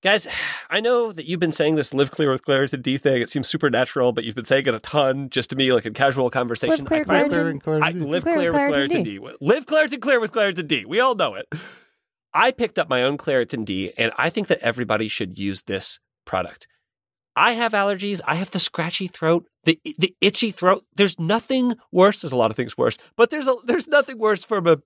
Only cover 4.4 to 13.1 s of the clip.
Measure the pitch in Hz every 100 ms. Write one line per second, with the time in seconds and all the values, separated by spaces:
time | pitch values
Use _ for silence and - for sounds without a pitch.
4.4 | 113 135 139 110 - 151 135 131 139 -
5.4 | 120 135 131 123 110 113 139 131 127 131
6.4 | 120 117 - 320 285 320 302 285 294 285
7.4 | 165 143 160 156 151 175 147 170 320 330
8.4 | 170 285 285 285 285 339 131 98 113 -
9.4 | 139 262 262 311 311 285 226 262 214 220
10.4 | 202 175 156 143 101 185 254 226 151 98
11.4 | - 156 - - _ _ _ _ _ 156
12.4 | 233 262 233 - 165 127 127